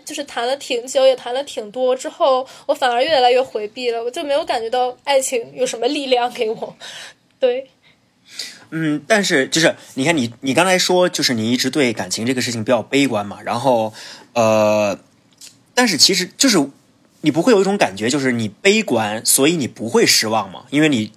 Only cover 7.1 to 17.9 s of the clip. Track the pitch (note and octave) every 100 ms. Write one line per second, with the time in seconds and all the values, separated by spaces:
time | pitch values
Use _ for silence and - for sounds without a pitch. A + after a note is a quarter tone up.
7.1 | - _ _ B3+ B3 C4+ _ _ _ _
8.1 | _ _ - - - - D#3+ D#3+ D3 D3
9.1 | A3 F3+ D#3 C3 D#3+ D#3+ - - B2+ C3+
10.1 | E3 A#2 - C3+ C3 F#3 F#3 - F3+ F3+
11.1 | - - A#2 A2 B2 C3 D3+ B2 A2 F#2
12.1 | - A#2 C3 A#2 A#2 A2 A#2+ - C#3 C#3
13.1 | G#2+ G2+ F#2 - A#2 C3+ A#2+ A2 - -
14.1 | - - A#2+ A2 A2 G#2+ G#2+ G#2 F2+ _
15.1 | _ _ _ - - _ - B3 D3+ -
16.1 | F#3 F#3 - C4+ G3 C#3 - _ _ _
17.1 | _ D#3 C3+ G#3+ G3+ G3 G3+ G#2+